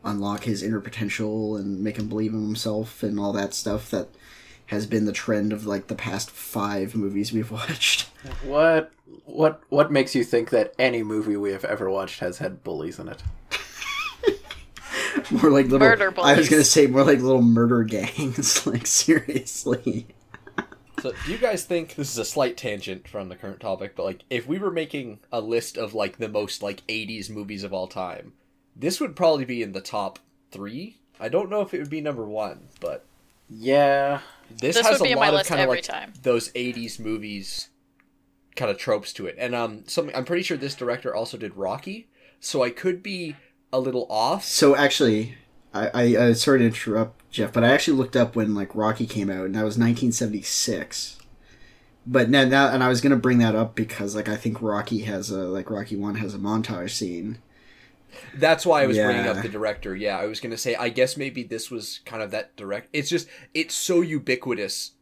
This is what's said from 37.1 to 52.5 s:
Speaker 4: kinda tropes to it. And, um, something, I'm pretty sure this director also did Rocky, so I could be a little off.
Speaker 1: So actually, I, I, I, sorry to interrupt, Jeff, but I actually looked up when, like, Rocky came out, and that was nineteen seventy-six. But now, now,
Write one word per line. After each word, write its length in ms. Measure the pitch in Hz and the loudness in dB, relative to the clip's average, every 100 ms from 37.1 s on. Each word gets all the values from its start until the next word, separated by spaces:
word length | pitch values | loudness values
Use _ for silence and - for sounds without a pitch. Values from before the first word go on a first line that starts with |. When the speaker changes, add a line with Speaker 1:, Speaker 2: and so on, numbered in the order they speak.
| 110 107 101 95 - - _ _ _ _ _ _ _ _ | -6 -6 -10 -10 -10 -12 _ _ _ _ _ _ _ _
Speaker 4:
kinda 180 | - 117 | -6 -4
tropes 380 | 95 - 104 101 | -2 -2 -2 -2
to 120 | - | -10
it. 100 | 95 - | -10 -6
And, 160 | 123 | -4
um, 300 | 120 113 107 - | -2 -4 -8 -4
something, 280 | - 147 | -4 -2
I'm 100 | 131 | -6
pretty 180 | 127 175 | -2 -4
sure 140 | 185 151 | -2 -4
this 180 | 139 | -6
director 380 | - 120 123 123 | -6 -4 -4 -4
also 240 | 107 117 110 | -6 -6 -8
did 200 | 107 95 | -12 -6
Rocky, 500 | 95 123 - 214 - _ _ _ | -6 -6 -8 -14 -16 _ _ _
so 240 | - 147 | -4 0
I 60 | 123 | 0
could 340 | - 185 180 | 0 -2 -2
be 320 | 202 185 165 143 _ _ _ | -6 -8 -8 -12 _ _ _
a 60 | 131 | -2
little 260 | 127 123 - | 0 -2 -2
off. 360 | 107 120 190 | 0 2 0
Speaker 1:
So 300 | - - 143 | -2 4 6
actually, 600 | 139 143 - 127 107 113 - _ - _ | 6 4 4 4 4 -2 -10 _ -20 _
I, 140 | 101 110 | -4 -2
I, 140 | 120 120 110 120 | 2 4 6 6
I, 60 | |
sorry 260 | 113 - 135 | 4 4 6
to 60 | 117 | 4
interrupt, 520 | 110 - 107 113 _ _ | 2 -2 -2 -2 _ _
Jeff, 200 | - 104 | -4 -2
but 120 | 117 | 4
I 80 | 120 | 4
actually 260 | 143 - 135 | 4 4 2
looked 180 | 123 | 2
up 200 | 127 117 | 2 2
when, 180 | 117 107 | 0 0
like, 220 | 104 95 | -2 -4
Rocky 320 | 107 107 110 110 | -2 -2 -2 -4
came 240 | 110 98 | -2 -4
out, 160 | 92 92 | -4 -4
and 80 | |
that 100 | 104 | -2
was 140 | 107 110 | -2 2
nineteen 320 | 117 117 123 | 2 4 0
seventy-six. 1080 | 117 113 104 - - - 101 - - - - - - _ - - _ _ _ | 0 -2 -4 -4 -2 -2 -4 -6 -10 -10 -14 -20 -20 _ -20 -20 _ _ _
But 240 | - 127 117 | 0 2 6
now, 160 | 139 | 6
now, 220 | 127 | 6